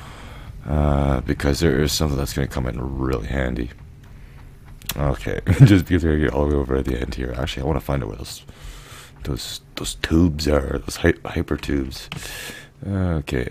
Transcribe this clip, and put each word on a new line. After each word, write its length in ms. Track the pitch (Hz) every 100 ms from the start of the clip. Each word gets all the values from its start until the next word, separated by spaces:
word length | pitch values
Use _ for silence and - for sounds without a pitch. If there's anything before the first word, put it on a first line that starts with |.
| - - - - - - -
Uh, 540 | 73 73 71 71 64
because 380 | 64 69 69 67
there 200 | 82 65
is 100 | 76
something 260 | - 78 67
that's 160 | 69
gonna 140 | 71 65
come 180 | - 64
in 300 | 58 65 65
really 300 | 65 62 57
handy. 440 | 65 65 62 60 - - - - - - - - - - - - -
Okay, 460 | 71 - - 50
<laughs> 40 | - 92
just 220 | 127 98 -
because 180 | 90
we're 100 | 80
gonna 120 | 76 67
get 80 |
all 140 | 69 73
the 80 | 71
way 60 |
over 140 | 65 67
at 80 | 65
the 140 | 60
end 160 | 60 65
here. 180 | 64 64
Actually, 260 | 65 65
I 20 | 67
wanna 160 | 69
find 200 | - 69
out 60 | 53
where 80 | 50
those, 260 | - - - - - - - - - -
those, 380 | - 62 - - - -
those 200 | - -
tubes 520 | - 80 90 73 73
are, 320 | 73 67 69
those 160 | - -
hy-, 160 | 85 - -
hyper 320 | 85 78 73
tubes. 520 | - 69 65 67 - - - - - - - - 98
Okay, 600 | 98 92 80 - 65 -